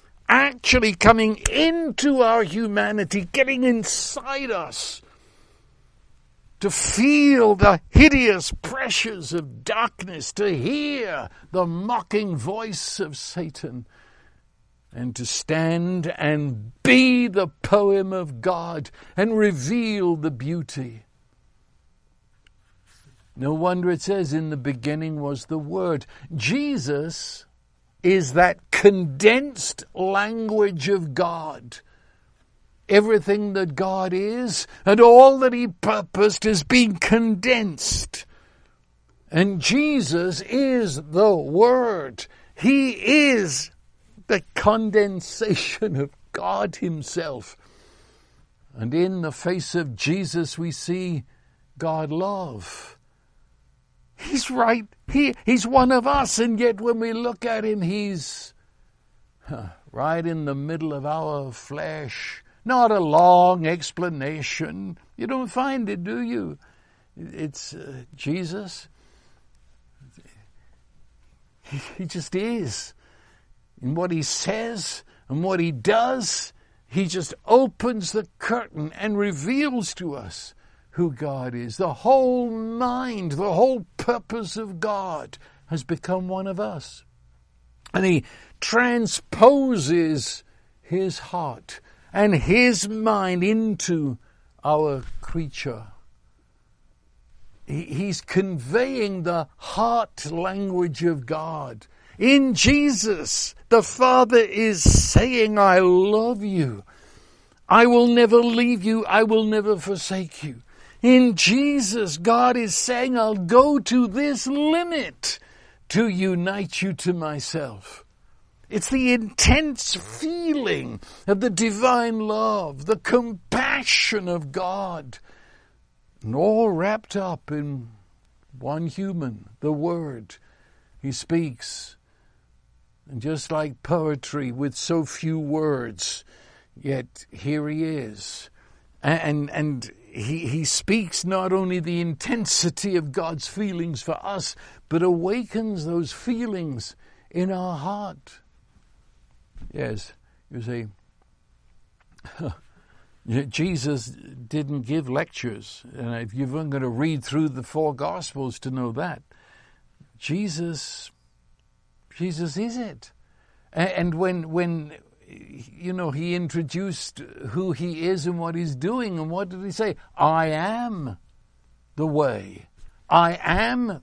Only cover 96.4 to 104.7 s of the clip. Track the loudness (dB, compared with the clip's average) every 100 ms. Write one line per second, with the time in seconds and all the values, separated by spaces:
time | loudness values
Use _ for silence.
96.4 | _ _ _ _ _ _ _ _ _ -20
97.4 | -20 -18 -10 -8 -6 -6 -6 -6 -2 -2
98.4 | 0 -4 -2 -2 0 -2 -4 -4 -2 -2
99.4 | -4 _ -8 -2 0 0 -2 -8 -8 -4
100.4 | -4 -4 -2 0 -2 0 0 0 -4 -6
101.4 | -6 -8 -10 -14 -20 -20 -20 0 6 6
102.4 | 4 4 4 4 4 2 -2 -2 -4 -4
103.4 | -6 -10 4 6 6 4 6 6 8 6
104.4 | 4 2 0